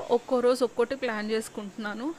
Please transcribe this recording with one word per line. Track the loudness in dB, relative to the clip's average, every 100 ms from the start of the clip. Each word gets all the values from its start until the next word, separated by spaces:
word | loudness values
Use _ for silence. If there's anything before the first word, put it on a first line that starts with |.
| 2
ఒక్కో | 0 2 4
రోజు | 4 4
ఒక్కోటి | 2 2 0 0
ప్లాన్ | -2 -2 -2
చేసుకుంటున్నాను. | -2 -4 -8 -10 -8 -6 -4 -6